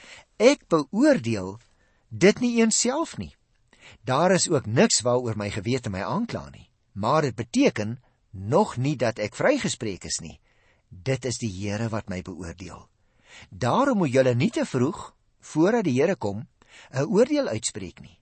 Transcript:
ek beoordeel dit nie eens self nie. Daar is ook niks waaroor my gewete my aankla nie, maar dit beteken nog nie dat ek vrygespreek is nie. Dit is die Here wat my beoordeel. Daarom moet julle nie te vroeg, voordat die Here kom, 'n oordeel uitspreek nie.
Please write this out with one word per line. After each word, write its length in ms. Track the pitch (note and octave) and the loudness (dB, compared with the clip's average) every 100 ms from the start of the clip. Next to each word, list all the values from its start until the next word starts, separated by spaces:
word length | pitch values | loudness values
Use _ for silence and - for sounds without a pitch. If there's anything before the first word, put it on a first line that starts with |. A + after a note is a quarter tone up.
| - - - - | -20 -20 -14 2
ek 300 | A3+ C#4+ - | 4 4 2
beoordeel 920 | E3 C#3+ G3 D4+ B3+ A2+ G#2+ F#2 G#2 _ _ _ _ _ | 0 0 2 4 4 0 -4 -6 -10 _ _ _ _ _
dit 300 | A2 F3+ A3 | 2 4 4
nie 200 | B3 A#3 | 2 2
eens 180 | A3+ - | 2 2
self 380 | A#3 C#4 E4 - | 0 -2 -4 -8
nie. 180 | D#2+ - _ _ _ _ - - | -12 -14 _ _ _ _ -20 -12
Daar 280 | - C3 F3+ | -2 2 4
is 180 | F#3 - | 4 2
ook 160 | D3+ G#2+ | 0 2
niks 360 | A#2 G#3+ - | 4 4 4
waaroor 360 | A#2+ B2 B2 G#2 | 2 0 0 -4
my 120 | G#2 | -4
gewete 380 | G2+ G2 C3 A#2 | -4 -2 -2 -4
my 120 | F#2 | -6
aankla 480 | F#2+ D3 A#3 A2+ C#2+ | -4 -4 -4 -8 -10
nie, 200 | - - _ _ | -18 -20 _ _
maar 280 | G2 G#2+ D#3 | -4 0 2
dit 140 | D3 A#2 | 2 -2
beteken 640 | A#2 A#3+ C#4+ - G#2 A#2+ _ _ _ | -4 2 2 2 -4 -8 _ _ _
nog 460 | G2+ G2 D3+ G#3 - | -12 0 2 2 0
nie 180 | C3 C#3 | -2 0
dat 240 | A#2 A2 | -2 -2
ek 160 | G#2 - | -6 0
vrygespreek 720 | F#3+ C#4 G3+ - A2 F2+ - | 0 2 -2 -4 -6 -8 -8
is 140 | - | -8
nie. 200 | D#2+ - _ _ _ _ _ | -10 -18 _ _ _ _ _
Dit 360 | F#2 F2+ C3 B2+ | -10 -4 -4 -4
is 120 | A2+ | -6
die 140 | A#2 | -6
Here 380 | F#2 G2+ G#2 A#2 | -6 -6 -4 -4
wat 200 | G#2+ - | -6 -6
my 120 | F2+ | -10
beoordeel. 680 | F2+ E2 F2 E2 F2 - - _ _ _ _ - - | -10 -12 -12 -12 -16 -18 -20 _ _ _ _ -20 -20
Daarom 480 | F#2+ B2 E3 C#4 A3 | -4 0 2 2 2
moet 160 | D#3+ | 2
julle 200 | B2+ C3 A#2+ | 4 4 4
nie 140 | F3 | 0
te 160 | - C#4 | 0 -2
vroeg, 480 | C3 B2+ - - - _ _ | 0 0 -2 -12 -20 _ _
voordat 460 | - D3+ E3+ A#3+ F3+ | -6 2 2 2 0
die 140 | B2 | 2
Here 160 | D#3+ F#3+ | 0 0
kom, 320 | G#2 G2+ D3 _ _ - - | -6 -8 -10 _ _ -20 -10
'n 140 | B2+ D3 | -4 0
oordeel 420 | F#3 B3+ D4 C4 | 2 4 2 -2
uitspreek 540 | G#2+ - - F2+ - | -4 -6 -8 -10 -14
nie. 180 | - - | -20 -20